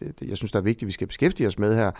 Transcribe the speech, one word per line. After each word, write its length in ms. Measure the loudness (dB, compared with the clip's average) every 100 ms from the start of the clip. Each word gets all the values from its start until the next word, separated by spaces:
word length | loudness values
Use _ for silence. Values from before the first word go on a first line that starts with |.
det, 200 | -12 -10
det, 80 | -8
jeg 80 | -6
synes, 160 | -2
der 60 | 0
er 40 |
vigtigt, 240 | 0 0 -4
vi 60 |
skal 140 | -6 -6
beskæftige 400 | 0 0 2 0
os 120 | 2
med 180 | 2 4
her 140 | 2 -2